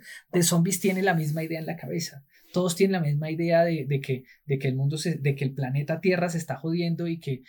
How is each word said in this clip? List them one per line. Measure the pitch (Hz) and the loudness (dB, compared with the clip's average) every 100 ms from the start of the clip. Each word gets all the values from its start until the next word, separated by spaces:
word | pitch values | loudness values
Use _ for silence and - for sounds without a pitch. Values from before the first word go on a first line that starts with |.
| - - _ | -18 -20 _
de | 180 | 2
zombies | 170 170 180 190 | 4 4 2 2
tiene | 196 185 | 0 2
la | 190 | 2
misma | 165 151 156 | 2 0 -4
idea | 160 160 | -4 -6
en | 165 | -8
la | 165 | -8
cabeza. | 139 170 170 - - _ _ | -6 -6 -6 -10 -20 _ _
Todos | - 185 269 | 0 0 4
tienen | 196 | 4
la | 190 | 4
misma | 147 147 156 | 0 0 -2
idea | 160 170 165 170 | -2 4 4 4
de, | 160 135 | 2 0
de | 139 | -2
que, | 139 127 - - - | -2 -6 -8 -12 -4
de | 135 | -2
que | 135 | 0
el | 131 | 0
mundo | 143 156 | 0 0
se, | 175 143 | -2 -2
de | 139 135 | 0 0
que | |
el | 135 | -2
planeta | - 131 139 143 160 | -4 -4 -2 -2 0
Tierra | 185 180 180 | 0 2 0
se | 165 | -2
está | - - | -6 -6
jodiendo | 160 170 170 165 170 | -4 -2 -2 -2 -4
y | 165 | -4
que, | - 127 | -6 -8